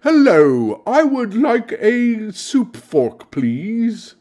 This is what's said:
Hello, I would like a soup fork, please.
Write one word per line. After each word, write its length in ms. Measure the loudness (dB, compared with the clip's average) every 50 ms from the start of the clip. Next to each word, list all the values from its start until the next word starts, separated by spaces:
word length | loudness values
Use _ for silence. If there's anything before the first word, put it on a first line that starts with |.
Hello, 800 | _ 2 4 4 4 6 6 6 4 4 4 0 -2 -2 -4 -6 _
I 160 | 0 0 2 2
would 300 | 2 0 -2 -4 -4 -2
like 400 | -2 0 0 0 -2 -2 -6 -10
a 580 | -2 0 0 0 2 0 -2 -2 -4 -6 -10
soup 460 | -12 -14 -14 -4 -2 -2 -2 -2 -8
fork, 540 | -20 -18 _ -2 0 0 0 -4 _ -20 _
please. 840 | -8 -4 -4 -4 -4 -4 -6 -8 -4 -4 -4 -4 -4 -6 -16 -20 _ _